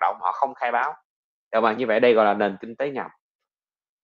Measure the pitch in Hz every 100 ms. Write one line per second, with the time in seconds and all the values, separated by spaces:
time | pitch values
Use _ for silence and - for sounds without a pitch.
0 | 87 101 90 - 135 127 123 120 139 156
1 | _ _ _ _ _ 110 113 110 123 110
2 | 123 110 104 104 101 95 113 117 143 127
3 | 90 _ _ _ _ _ _ _ _ _